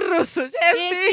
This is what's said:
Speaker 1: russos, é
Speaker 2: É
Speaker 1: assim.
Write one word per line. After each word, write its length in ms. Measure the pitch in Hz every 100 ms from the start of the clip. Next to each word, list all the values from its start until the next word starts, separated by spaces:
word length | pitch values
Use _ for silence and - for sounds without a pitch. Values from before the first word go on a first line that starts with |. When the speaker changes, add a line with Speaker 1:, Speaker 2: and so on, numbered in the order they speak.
| -
Speaker 1:
russos, 440 | 339 262 - 262
é 120 | 427 339
Speaker 2:
É 60 |
Speaker 1:
assim. 340 | - 349 359 381